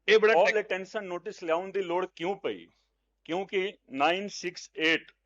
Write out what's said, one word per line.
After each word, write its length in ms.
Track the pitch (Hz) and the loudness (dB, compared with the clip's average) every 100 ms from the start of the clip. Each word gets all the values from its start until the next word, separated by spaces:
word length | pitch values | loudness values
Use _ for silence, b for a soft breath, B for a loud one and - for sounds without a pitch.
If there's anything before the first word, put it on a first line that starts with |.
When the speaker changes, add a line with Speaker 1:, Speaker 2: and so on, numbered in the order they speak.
| - | 4
Speaker 1:
ਇਹ 100 | 220 | 6
ਬੜਾ 140 | 214 | 6
Speaker 2:
all 220 | 208 196 | 6 4
Speaker 1:
ਟੈਕ- 140 | 214 202 | 2 -2
Speaker 2:
attention 440 | 185 190 220 196 | -4 -4 -8 -8
notice 340 | 175 214 196 170 | -8 -8 -10 -2
ਲਿਆਉਣ 240 | 165 190 | -2 -2
ਦੀ 120 | 196 | -6
ਲੋੜ 240 | 180 175 185 - | -2 -2 -2 -6
ਕਿਉਂ 200 | 170 190 | -6 -4
ਪਈ? 300 | 143 95 85 _ _ _ _ _ | -6 -6 -12 _ _ _ _ _
ਕਿਉਂਕਿ 520 | - 170 196 202 190 - _ | -8 -6 -4 -4 -4 -8 _
ਨਾਈਨ 380 | 135 151 180 202 | -2 0 0 -4
ਸਿਕਸ 420 | - 180 175 - - | -8 -10 -10 -16 -4
ਏਟ 360 | 160 156 - _ | 0 0 -4 _